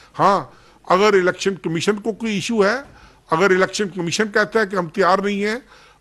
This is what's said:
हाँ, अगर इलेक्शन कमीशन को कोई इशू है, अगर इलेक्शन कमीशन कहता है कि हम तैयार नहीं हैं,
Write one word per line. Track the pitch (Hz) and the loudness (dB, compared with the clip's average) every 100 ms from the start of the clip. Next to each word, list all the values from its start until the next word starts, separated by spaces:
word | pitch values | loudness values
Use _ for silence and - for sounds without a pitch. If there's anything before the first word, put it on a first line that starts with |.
| - | -18
हाँ, | - 175 190 127 - - _ - | 0 2 2 -4 -16 -20 _ 0
अगर | 180 208 | 2 4
इलेक्शन | 196 180 180 196 | 4 2 -2 -6
कमीशन | 185 170 165 190 208 | -4 -6 -2 -2 -2
को | 226 | -6
कोई | 196 226 202 | -6 -4 -4
इशू | 180 226 | -2 0
है, | 190 247 294 - - _ _ | 2 0 -8 -20 -20 _ _
अगर | 160 190 | 0 2
इलेक्शन | 185 185 - 202 | 4 2 -2 -6
कमीशन | 180 170 - | -4 -6 -4
कहता | 214 214 208 226 | -2 -2 0 -2
है | 202 | -2
कि | 196 | -4
हम | 170 | -6
तैयार | 196 175 190 | 0 2 2
नहीं | 196 202 | 0 -4
हैं, | 202 233 - - - _ | -4 -6 -10 -20 -20 _